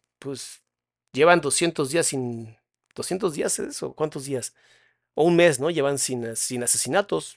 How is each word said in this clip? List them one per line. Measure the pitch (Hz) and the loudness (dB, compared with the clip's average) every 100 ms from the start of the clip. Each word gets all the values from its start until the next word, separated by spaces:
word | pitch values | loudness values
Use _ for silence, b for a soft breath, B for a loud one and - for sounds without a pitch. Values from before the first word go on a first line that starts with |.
| _ _ | _ _
Pues | 139 139 - - _ _ _ _ _ | -12 -12 -12 -16 _ _ _ _ _
llevan | 127 160 175 | 4 6 6
doscientos | 143 - 170 160 135 | 4 0 0 0 -2
días | 165 151 | 0 0
sin | 139 123 117 113 110 _ _ _ - | -2 -6 -8 -12 -18 _ _ _ -12
doscientos | - 185 185 | -6 -4 -4
días | 143 196 - | -2 -4 -4
es | 208 | -6
eso, | - - | -8 -10
¿cuántos | - 156 147 135 | -4 -6 -6 -8
días? | 131 - b b b b b _ - | -8 -8 b b b b b _ 0
O | |
un | 165 170 | 4 6
mes, | 175 127 | 6 6
¿no? | 147 | 0
Llevan | 160 139 139 | 0 0 0
sin, | - 123 113 113 | -2 -4 -4 -6
sin | - 123 | -6 -4
asesinatos | 120 - 123 175 202 165 - | 0 0 0 0 0 -4 -6